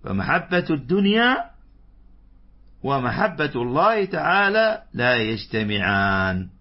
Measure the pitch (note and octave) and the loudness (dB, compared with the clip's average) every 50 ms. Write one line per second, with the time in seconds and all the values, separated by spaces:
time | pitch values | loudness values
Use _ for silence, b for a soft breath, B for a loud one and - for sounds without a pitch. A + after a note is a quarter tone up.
0 | - - G2 G2 F#2 G2+ C#3+ F3+ F3 - F3+ F3 F3 - E3 D3 B2 A#2+ F3 G3+ | -8 -6 -6 -4 -2 0 -2 -2 -2 0 -2 -2 0 0 -4 -4 -2 -2 0 2
1 | G3+ G3 G#3 A3 A#3 B3 C4 D#4+ F5 - - - - - - - - - - - | 2 2 2 4 2 2 2 0 -4 -10 -14 -20 -20 -20 -20 -20 -20 -20 -20 -20
2 | - - - - - - - - - - - - - - - - - C3 C#3 C3+ | -20 -20 -20 -20 -20 -20 -20 -20 -20 -20 -20 -20 -20 -20 -20 -10 -4 -2 -2 0
3 | B2 - F3 - G#3 G#3+ E3 C#3+ D3+ C#3+ C3 B2+ A#2+ B2 B2 D3 F3+ G#3+ A3+ G#3+ | 0 -2 -2 0 -2 -2 0 -2 -4 -2 -2 -2 -2 0 0 2 2 2 2 2
4 | G3 F#3+ F#3+ E3 D3 D#3+ F3+ G3 G3+ G3 G3+ A3 A3 A3 A3 - - - - A#2+ | -2 -2 -2 -2 0 2 2 2 2 2 2 2 2 2 0 -4 -8 -12 -6 -2
5 | A#2+ B2 B2+ A#2+ A2 G#2+ A2+ G#2+ - - - A2 G#2+ G#2 G#2 G2+ F2+ F#2 G2+ G2 | 2 2 2 2 0 -2 -4 -6 -8 -6 -4 -4 -2 -2 -2 -2 0 0 2 2
6 | G2 G2+ G2 F#2+ F#2+ F#2+ F#2 F#2 F#2 F2+ - - | 2 2 2 2 0 0 -2 -4 -6 -8 -14 -20